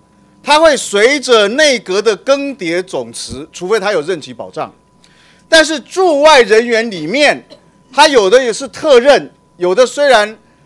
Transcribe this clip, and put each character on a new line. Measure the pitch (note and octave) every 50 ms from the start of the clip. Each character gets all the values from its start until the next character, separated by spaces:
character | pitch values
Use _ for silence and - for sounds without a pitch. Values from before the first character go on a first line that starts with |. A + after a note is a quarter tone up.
| _ _ _ _ _ _ _ _
他 | - B3 D4 D4+
会 | E4 D#4+ C#4
随 | - - - G3+ G3+ G#3+ B3+ D4 D4
着 | A#3+ B3+ A#3+ A3 G3+ G3+
内 | A#3 D4 D#4 D4 B3+ G#3+
阁 | - F#3 F#3 G#3
的 | G3+ A3+ G3+
更 | - - C4 C#4 C#4 C#4 C#4 C4
迭 | - F#3 D#3+ E3+ F3+
总 | F3+ - - C#3 A#2 A2+
辞， | A#2 - - A2+ A#2+ C3 D#3 -
除 | - - F3
非 | F#3 A3 G#3+
他 | F#3+ G#3
有 | G#3 E3
任 | C#3+ E3 F#3 D3+
期 | - B2+ B2
保 | - G2+ F#2+
障。 | - D#3 C3+ G2+ - _ _ _ _ _ _ _ _ _ _ _ _ _ _ _
但 | D#4+ D#4+ D#4
是 | C#4 D#4+ C4+
驻 | G3+ - - F4+ F#4+ F4 D4+ C#4
外 | D4 D#4 D4+ B3+
人 | A#3 F#3+ G#3+ A3 A#3+
员 | A#3+ A#3 A3 A#3 A#3
里 | G3 E3 D3+
面， | D#3 A3 D4 D4 B3+ E3 B2+ - _ - _ _ _ _ _ _ _
他 | - C4+ D4+
有 | D#4+ C#4 A#3+ G3 F#3
的 | A3 C4 C4
也 | A#3
是 | G3 - C#4 A#3+
特 | - - D4 D#4 C4+ A#3+
任， | A#3+ C#4+ C4 F#3+ D3 C3 - _ _ _ _
有 | - F3 F3+ F#3
的 | A3 B3+
虽 | A#3 - C#4 D4
然 | C#4 B3 G#3+ G#3 G#3+ A3 - _ _ _ _ _